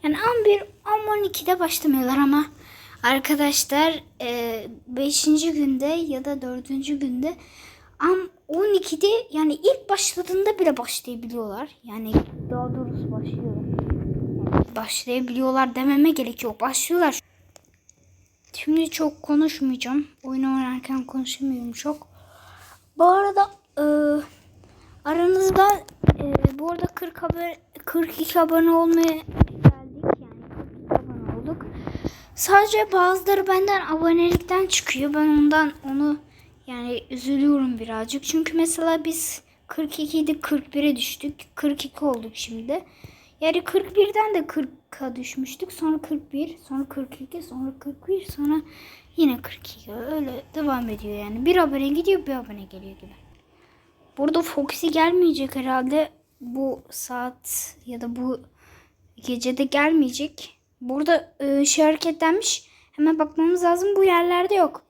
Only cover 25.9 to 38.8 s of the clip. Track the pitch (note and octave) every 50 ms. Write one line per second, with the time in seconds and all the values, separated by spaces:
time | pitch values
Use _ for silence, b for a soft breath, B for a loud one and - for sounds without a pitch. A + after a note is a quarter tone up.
25.9 | - _ - - - - C#4 C#4+ C#4 C#4 C#4 - C4+ C#4 D4 E4 F4 F4 F4+ F4
26.9 | - - - E4 E4+ - - E4 E4 E4+ E4+ F4 E4 - _ _ _ - - -
27.9 | - E4+ E4 E4 - - D#4+ - - F4 E4 D#4+ E4 E4 E4 E4 E4 E4 E4 E4
28.9 | E4 E4 E4 E4 D#4+ D#4 D#4+ - - - - - - - - - - - - -
29.9 | - D4 - - - - - - - - - - - - - - - - - -
30.9 | - - - - - - - - - - - C#4 D#4+ D4+ - - B B B B
31.9 | B B B B B B B B B - - - F#4+ G4+ G#4 G#4 G#4 G#4+ G#4+ G#4
32.9 | G4 F#4+ F4+ F4+ F#4 F#4+ F#4 F#4+ G4+ G4 F#4+ F#4+ F#4+ F#4+ G4 G4+ G4+ F#4+ F4 -
33.9 | D#4 D#4+ D#4+ E4+ E4 E4+ E4+ F4 F4 F4 - - F4+ F#4 F#4+ F4+ - - - -
34.9 | - C4 C4+ D4 D4 D4+ D4+ D#4 D4+ D4 D4 D4 D4 D#4 D#4 D4 D4 - - C#4
35.9 | C4+ C#4 C#4+ D4 D4 D4 - b b b b b b b _ - B3 B3 A#3+ B3
36.9 | B3 A#3 - - C4 B3 B3 C4 C#4 C#4 C#4 D4 D4 C#4 C4+ B3+ B3 A3+ A3+ A3+
37.9 | A3+ A3 A3+ A3+ C4 C#4 C4+ - - D#4+ D#4+ D#4 - E4 E4 E4 - -